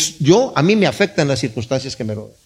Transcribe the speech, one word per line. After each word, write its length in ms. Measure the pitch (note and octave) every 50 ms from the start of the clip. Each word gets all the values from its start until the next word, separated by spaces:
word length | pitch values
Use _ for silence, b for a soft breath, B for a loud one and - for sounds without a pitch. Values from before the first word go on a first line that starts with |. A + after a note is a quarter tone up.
| - - - -
yo, 320 | D3 C#3 F3+ A#3 C4+ B3+ - C#3
a 40 |
mí 140 | C#3+ F#3 A3
me 120 | A3 F#3+ C#3+
afectan 420 | D#3+ - G3+ G3+ - F#3 D3+ C#3
las 100 | C3+ -
circunstancias 560 | - B2 A#2 B2+ A2+ - C3+ C3 - C3+ -
que 80 | - A#2+
me 100 | A2 G#2+
rodean. 220 | G#2+ G#2+ - - _ _